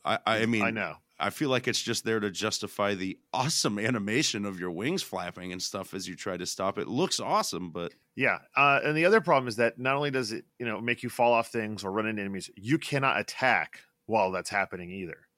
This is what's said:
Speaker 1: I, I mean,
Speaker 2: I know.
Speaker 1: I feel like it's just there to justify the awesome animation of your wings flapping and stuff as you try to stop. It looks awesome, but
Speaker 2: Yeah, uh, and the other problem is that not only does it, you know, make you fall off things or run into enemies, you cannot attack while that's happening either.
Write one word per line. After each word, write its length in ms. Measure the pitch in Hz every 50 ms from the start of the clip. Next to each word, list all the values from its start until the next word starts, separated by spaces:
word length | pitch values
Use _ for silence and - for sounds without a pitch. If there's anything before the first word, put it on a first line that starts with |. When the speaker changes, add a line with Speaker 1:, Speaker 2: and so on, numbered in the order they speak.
| -
Speaker 1:
I, 140 | 71 113 - -
I 200 | 107 110 107 117
mean, 160 | 113 117 110 107
Speaker 2:
I 40 | 113
know. 260 | 113 110 95 80 80 - _ _ _ -
Speaker 1:
I 120 | - 101
feel 200 | - - 151 135
like 180 | 127 120 123 123
it's 140 | 107 -
just 220 | - 117 117 - -
there 140 | 113 113 110
to 100 | 104 101
justify 640 | 85 - 101 110 - - 107 95 - - 101 101 101
the 240 | 92 95 95 92 - _ _
awesome 460 | - 117 131 156 - - - 135 101 101
animation 640 | 110 113 123 107 98 101 110 143 156 - - 104 101
of 120 | 101 95 87
your 120 | 87 90
wings 320 | 85 85 110 147 185 185
flapping 500 | - - 98 92 90 87 87 90 90 90
and 100 | 90 92
stuff 300 | - - - 98 92 -
as 160 | - 98 90 95
you 80 | 85
try 200 | - - 101 90 87
to 80 | 90
stop. 320 | - - - 95 98 98 -
It 100 | - -
looks 320 | 107 131 185 - - -
awesome, 500 | 104 120 175 214 220 - - 85 90 85
but 200 | 78 87 85 - - _ _ _ -
Speaker 2:
Yeah, 220 | 123 135 117 90 - - _ -
uh, 240 | 131 143 143 139 - -
and 120 | 147 151
the 80 | 156 170
other 160 | 185 214 220
problem 280 | 151 180 156 135 127 120
is 80 | 104
that 220 | 113 117 117 - 120
not 180 | 123 131 139
only 140 | 143 147 143
does 220 | 131 131 123 104
it, 120 | 110 - - _ _ -
you 80 | 120
know, 140 | 117 107 101
make 220 | 117 120 120 -
you 80 | - 120
fall 220 | - - 120 120
off 160 | 120 113 117 -
things 360 | - 117 110 107 107 95 101
or 80 | 95
run 140 | 98 110 107
into 160 | 110 110 104
enemies, 280 | 98 98 98 92 - - -
you 220 | 101 98 117 151 160
cannot 400 | - - 147 139 139 135 - 101
attack 600 | 107 - - - 131 127 110 87 76 - - - - _ _ _ _
while 240 | - 110 110 98 92
that's 180 | 92 90 87 -
happening 400 | 104 101 95 - - 90 90 87
either. 380 | 92 98 92 82 - - _ _ _